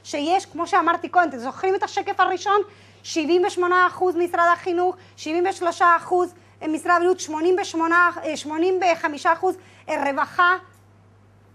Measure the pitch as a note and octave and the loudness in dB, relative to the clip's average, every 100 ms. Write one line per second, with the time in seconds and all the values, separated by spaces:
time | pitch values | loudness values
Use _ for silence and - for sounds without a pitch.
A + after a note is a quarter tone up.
0 | - D4+ D4 F#4 - D4 E4 F#4+ E4 E4+ | -10 -6 0 0 -2 -8 0 2 2 0
1 | E4 F4+ E4+ B3+ B3 - F#4+ G4 G#4 - | 0 2 2 -2 -10 -4 -2 0 -2 -6
2 | F#4+ G4 F#4 F#4 G#4 G4+ G4 - - - | -4 0 0 0 0 0 0 -8 -20 -20
3 | - E4 D4 F4+ F#4 F4+ F4 F4+ F4+ - | -8 -4 2 2 2 0 2 4 2 2
4 | F#4 E4+ F4 F4 E4+ E4+ F#4+ F4 F4+ F4+ | -2 0 -2 2 2 2 -2 -2 -2 -4
5 | - - D#4 E4 F#4 F#4+ F4 E4+ F4+ E4+ | -12 -14 -6 -2 -2 -2 -4 2 4 2
6 | - F4+ F4+ - - - D#4 D#4 F4 F4 | 2 -2 -2 -6 -20 -12 -6 -4 0 2
7 | F4 F#4 - D#4 E4 F#4 G4 E4 E4 E4+ | 2 0 -4 -2 0 0 -2 -2 2 4
8 | F4 E4+ - D4 C#4+ D#4 F4+ F#4+ F4+ E4 | 2 0 -6 -8 -6 -2 0 2 0 0
9 | D#4+ C#4+ F#4 E4 F#4 F4+ - - - D4+ | -2 -2 0 0 0 -4 -10 -18 -8 -4
10 | C#4 C#4 C#4+ - F4 F#4 - _ _ _ | -2 -2 -4 2 2 2 -4 _ _ _
11 | _ _ _ _ _ | _ _ _ _ _